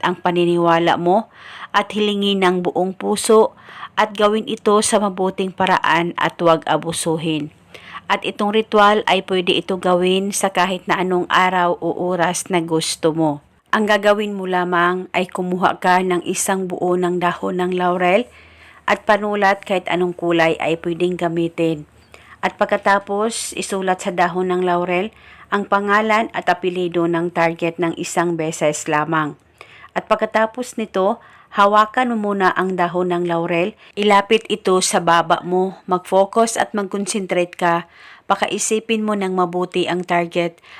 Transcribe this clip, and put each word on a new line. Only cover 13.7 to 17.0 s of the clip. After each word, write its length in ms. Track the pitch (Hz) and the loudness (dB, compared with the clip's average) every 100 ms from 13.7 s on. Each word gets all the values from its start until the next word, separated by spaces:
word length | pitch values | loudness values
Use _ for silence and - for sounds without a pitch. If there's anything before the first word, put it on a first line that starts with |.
Ang 160 | 220 214 | -2 2
gagawin 480 | 208 202 208 208 202 | 2 4 2 0 -6
mo 80 | 185 | -2
lamang 640 | 185 180 175 175 185 185 | -2 0 2 2 0 -4
ay 160 | - 185 | -4 -4
kumuha 560 | - 180 180 180 - | -4 -4 0 0 0
ka 240 | 190 180 185 | 2 2 2
ng 160 | 175 - | -2 -2
isang 400 | 185 - 196 185 | -4 -2 -2 -4
buo 240 | 175 180 | -4 -2
ng 240 | 180 | 0